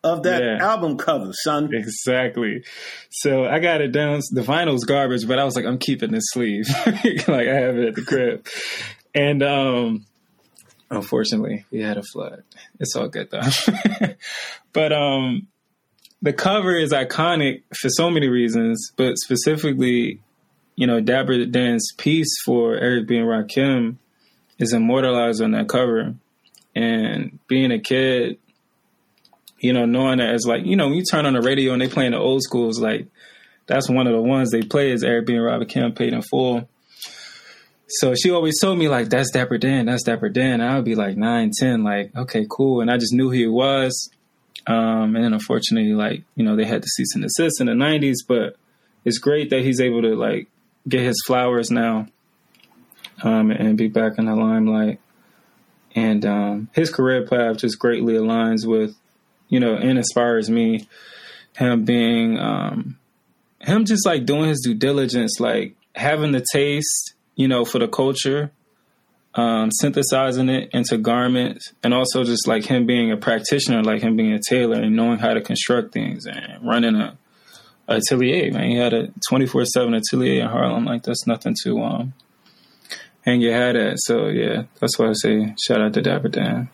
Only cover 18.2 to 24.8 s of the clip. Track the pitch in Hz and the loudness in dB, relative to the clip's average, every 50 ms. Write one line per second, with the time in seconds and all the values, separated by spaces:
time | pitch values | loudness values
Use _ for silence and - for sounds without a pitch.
18.2 | 143 131 127 123 120 117 110 117 113 113 113 110 - - _ - 131 127 - - | 2 2 2 2 2 2 2 0 0 0 -2 -4 -6 -12 _ 0 0 0 0 -4
19.2 | - - 131 120 - 156 156 151 160 151 135 131 127 123 120 120 117 107 - - | -2 -2 -2 0 2 0 0 0 -2 -2 0 0 0 2 2 0 0 -2 -6 -10
20.2 | _ _ _ _ _ _ _ _ _ _ _ - 127 123 120 117 107 117 123 135 | _ _ _ _ _ _ _ _ _ _ _ -2 0 2 2 2 2 2 2 2
21.2 | 123 107 131 123 120 120 120 123 123 120 120 113 107 - - - - 147 156 165 | 2 0 0 0 0 0 0 0 2 2 0 0 -2 -4 -10 -4 0 0 2 2
22.2 | 156 - - - - - 127 120 117 117 113 - 120 123 123 120 110 107 120 117 | 0 -2 -4 -6 -2 0 2 2 2 2 0 0 0 0 0 0 0 0 0 0
23.2 | 117 117 113 110 104 104 - 135 135 139 135 127 117 113 123 - _ _ _ _ | 2 0 0 0 -2 -2 -2 0 2 2 2 2 0 -2 -4 -8 _ _ _ _
24.2 | _ _ _ _ _ _ _ _ 120 110 120 117 | _ _ _ _ _ _ _ _ -2 0 2 2